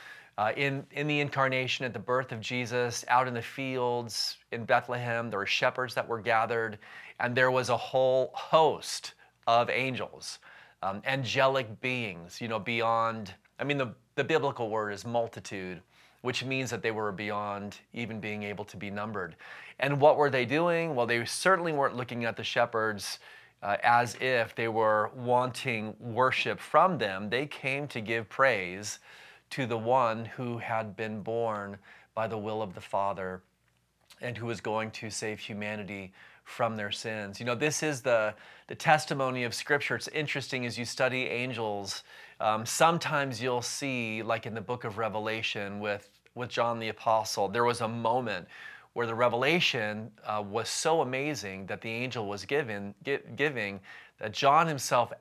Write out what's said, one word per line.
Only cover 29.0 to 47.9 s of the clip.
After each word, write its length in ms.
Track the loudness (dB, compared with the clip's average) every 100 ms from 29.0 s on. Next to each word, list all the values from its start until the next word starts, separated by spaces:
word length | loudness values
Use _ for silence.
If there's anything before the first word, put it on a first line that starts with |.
| -14 -20 -20 -20 -10
to 160 | -4 -2
the 100 | 0
one 480 | 2 2 2 0 -6
who 320 | -6 -6 -4
had 380 | -4 -4 -4 -6
been 260 | -6 -6
born 560 | -4 -2 0 -2 -6 -10 -16 -20 _ -4
by 100 | -4
the 120 | -2
will 260 | -4 -4
of 100 | -4
the 80 | -8
Father 600 | -4 0 0 -2 -4 -8 -12 _ _ _ _ _ _ -10
and 160 | -8 -6
who 120 | -4
was 120 | -4
going 300 | -2 -2 -2
to 220 | -6 -8
save 280 | -6 -6 -6
humanity 720 | -8 -8 -6 -6 -8 -10 -12 -16 -20 -20
from 320 | -10 -2 0 0
their 160 | -4
sins. 480 | -4 -6 -6 -6 -6
You 60 | -2
know, 80 |
this 300 | 0 2 2
is 180 | 0 0
the, 320 | 4 4 4 -2 -12 -18 -12
the 80 |
testimony 720 | -2 4 4 4 0 0 0
of 100 | -2
Scripture. 420 | -4 0 0 0 -4
It's 120 | -4
interesting 580 | -4 -2 -4 -4 -4 -4
as 100 | -4
you 100 | -6
study 420 | 0 0 2 -2
angels, 760 | -2 -4 -4 -4 -4 -6 -8 -12 -20 -18 -2
um, 260 | 0 0 0
sometimes 760 | 4 4 4 0 0 -2 -2
you'll 220 | -2 -2
see, 600 | -2 -6 -4 -4 -4 -4
like 240 | -2 -4 -4
in 80 | -8
the 60 |
book 240 | -6 -6 -6
of 120 | -4
Revelation 840 | -2 -2 -2 -2 -4 -4 -6 -4
with, 300 | -4 -4 -6 _ _
with 160 | -10 -4
John 300 | 0 2 0
the 100 | -4
Apostle, 580 | -2 4 4 4 0 2
there 160 | 4
was 180 | 4 4
a 60 |
moment 600 | 0